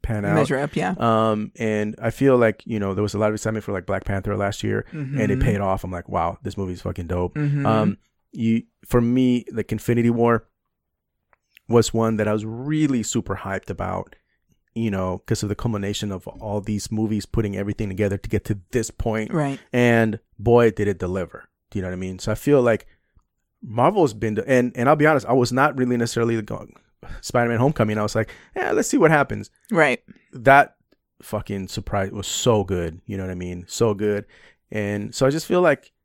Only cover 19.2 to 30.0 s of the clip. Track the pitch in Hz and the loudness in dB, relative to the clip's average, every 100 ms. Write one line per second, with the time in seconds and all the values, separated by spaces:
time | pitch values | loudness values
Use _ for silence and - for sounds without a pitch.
19.2 | 107 165 143 135 _ 123 120 117 113 110 | -2 -2 -2 -6 _ 2 4 4 2 -2
20.2 | _ - 107 120 117 - 104 87 90 95 | _ -4 4 6 6 2 -2 -2 -4 -4
21.2 | 87 - - _ _ 101 92 90 92 92 | -6 -12 -20 _ _ -8 -6 -6 -8 -8
22.2 | - 107 - 143 120 107 - _ _ _ | -6 -2 2 4 4 2 -4 _ _ _
23.2 | _ _ _ _ 135 113 139 208 143 104 | _ _ _ _ -8 2 2 4 2 0
24.2 | 113 107 127 127 123 - 123 156 151 143 | -4 -2 2 2 2 0 2 4 4 2
25.2 | - 131 120 123 147 147 127 120 117 - | 2 2 2 2 0 2 -2 0 -2 0
26.2 | 117 113 107 107 - - _ _ - - | 0 -2 -4 -10 -12 -20 _ _ -16 -14
27.2 | - 123 120 117 135 - 107 107 104 113 | -2 0 2 2 2 2 0 2 0 -2
28.2 | 107 - _ 392 - - 247 285 165 151 | -2 -8 _ -6 0 0 2 4 6 6
29.2 | 139 107 101 _ _ 185 147 123 | 2 -4 -12 _ _ 2 2 2